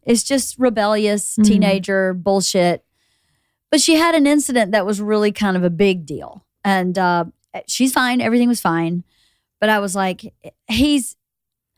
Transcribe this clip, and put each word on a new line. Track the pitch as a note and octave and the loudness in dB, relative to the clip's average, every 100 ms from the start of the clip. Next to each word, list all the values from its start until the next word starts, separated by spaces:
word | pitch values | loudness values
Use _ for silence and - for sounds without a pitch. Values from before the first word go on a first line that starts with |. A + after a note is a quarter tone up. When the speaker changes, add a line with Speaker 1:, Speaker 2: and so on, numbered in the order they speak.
Speaker 1:
It's | - A#3+ | -2 -2
just | - C#4 - - | 0 -2 -4 -2
rebellious | B3+ G#3+ G#3 G#3+ G#3 G#3 - | 0 2 0 2 0 -2 -4
Speaker 2:
Mm-hmm. | - | 2
Speaker 1:
teenager | G#3+ G3+ G3+ G3 F3+ G3 F#3+ | 4 4 2 0 0 -2 0
bullshit. | F#3 F#3 G3 F3+ G3 F3 E3+ _ _ _ _ _ _ _ _ _ | -2 0 0 0 2 2 0 _ _ _ _ _ _ _ _ _
But | D#4 | 0
she | - D#4 | 2 2
had | E4+ E4 | 4 2
an | C#4+ | 4
incident | D4 C4+ B3 G3+ | 2 2 0 2
that | G#3+ G3 | 0 0
was | G3+ | -4
really | G#3 G#3+ G#3 | 0 0 0
kind | G3+ G3+ F#3 | 0 0 2
of | |
a | F3+ | 0
big | E3+ G3+ F#3 D3+ | 0 0 0 -6
deal. | D3 - - _ _ | -12 -12 -20 _ _
And, | G3+ F#3+ F3+ F#3 | -2 0 0 0
uh, | F3+ F3 E3+ _ _ - - | 0 0 -2 _ _ -16 -10
she's | - C4 | -2 0
fine. | C4 B3+ B3 | 0 0 0
Everything | A3+ A#3+ A#3+ | 0 2 2
was | A#3 | 0
fine. | - E3 E3 F3 - _ _ _ _ _ | 0 0 -2 -4 -8 _ _ _ _ _
But | G#3+ | 0
I | G#3+ | 0
was | G3+ G3 | -2 -4
like, | F#3+ F#3 - _ - _ - | -4 -6 -14 _ -20 _ -8
"He's, | A3 D4 D4 A#3 - _ _ _ _ _ | -2 0 0 -4 -14 _ _ _ _ _